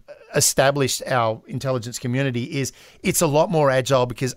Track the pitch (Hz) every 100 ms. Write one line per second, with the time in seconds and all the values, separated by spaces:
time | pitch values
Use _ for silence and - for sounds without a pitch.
0 | - - - - - - 135 143 131 -
1 | - 127 113 113 - 131 135 127 113 -
2 | 123 127 139 120 120 143 127 - - -
3 | 190 - 165 143 226 160 139 131 127 131
4 | 123 151 127